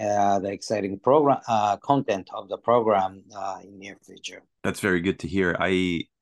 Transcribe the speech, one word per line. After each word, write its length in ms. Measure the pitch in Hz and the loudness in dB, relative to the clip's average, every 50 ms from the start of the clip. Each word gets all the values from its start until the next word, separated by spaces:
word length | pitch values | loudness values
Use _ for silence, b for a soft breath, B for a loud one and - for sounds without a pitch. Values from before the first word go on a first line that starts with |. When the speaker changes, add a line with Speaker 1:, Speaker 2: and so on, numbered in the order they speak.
Speaker 1:
uh, 380 | 107 104 104 104 101 101 98 98 | -2 0 0 2 2 2 2 0
the 140 | 92 98 98 | 0 -4 -6
exciting 480 | 90 - - 113 104 98 95 98 98 | -6 -6 -4 -4 -2 -2 -4 -6 -2
program, 400 | - 123 139 156 143 143 127 - - - | 2 4 4 4 6 4 2 0 0 -2
uh, 280 | 117 107 104 104 101 - | 0 0 2 0 0 0
content 520 | - - 143 135 - - 101 95 87 - - | 0 0 2 2 2 0 -2 -2 -4 -8 -12
of 160 | 107 104 92 | -12 -10 -10
the 80 | 101 | -10
program, 680 | - - 113 117 123 110 110 104 98 92 92 98 98 95 - 107 | -6 0 2 2 4 4 4 2 2 2 -2 -4 -10 -20 -18 -14
uh, 220 | 98 95 98 92 90 92 | -10 -10 -8 -10 -10 -14
in 140 | 98 101 | -18 -20
near 200 | 95 98 98 95 - _ | -18 -16 -16 -18 -18 _
future. 340 | - 92 92 - 92 92 92 - _ _ _ - | -20 -20 -16 -16 -16 -16 -18 -20 _ _ _ -4
Speaker 2:
That's 160 | 98 92 - | -4 -4 -2
very 220 | - 101 92 87 | 0 0 0 2
good 180 | 85 95 92 - | 2 0 -2 -2
to 100 | - 78 | -4 -4
hear. 280 | 87 98 92 87 82 - | -2 0 0 2 0 0
I, 460 | 85 92 95 92 92 90 85 - - - _ _ | 0 0 2 2 2 0 -2 -2 -4 -8 _ _